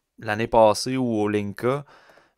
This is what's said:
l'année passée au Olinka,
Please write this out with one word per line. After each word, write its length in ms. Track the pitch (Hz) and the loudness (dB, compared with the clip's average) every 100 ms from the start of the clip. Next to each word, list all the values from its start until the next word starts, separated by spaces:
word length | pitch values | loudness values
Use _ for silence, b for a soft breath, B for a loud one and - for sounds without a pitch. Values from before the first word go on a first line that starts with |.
| _ - | _ -14
l'année 280 | 110 104 113 | -8 -4 2
passée 500 | 117 110 104 127 131 | 6 6 4 -2 -4
au 260 | 123 107 | -2 -2
Olinka, 640 | 104 104 101 98 120 143 - b b b b | 0 -2 -4 -4 -4 -4 -8 b b b b